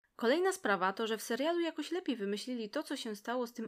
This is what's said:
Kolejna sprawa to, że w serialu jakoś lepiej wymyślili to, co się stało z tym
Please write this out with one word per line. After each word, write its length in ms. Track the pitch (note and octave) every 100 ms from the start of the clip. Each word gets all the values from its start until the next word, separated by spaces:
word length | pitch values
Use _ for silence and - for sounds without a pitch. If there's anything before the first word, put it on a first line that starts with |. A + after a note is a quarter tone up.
| _ -
Kolejna 360 | E4+ D#4 F#4+
sprawa 420 | F#4 A3+ G3 F#3
to, 140 | G3 A3
że 100 | A3
w 40 |
serialu 380 | - A#3 D4+ F4
jakoś 320 | E4 D#4+ D4
lepiej 240 | F4 F#4 A3
wymyślili 540 | G3+ G#3 B3+ B3 G#3+
to, 140 | C#4+
co 120 | D#4 C4+
się 200 | A3+ G#3
stało 320 | - B3 A#3+
z 60 |
tym 140 | -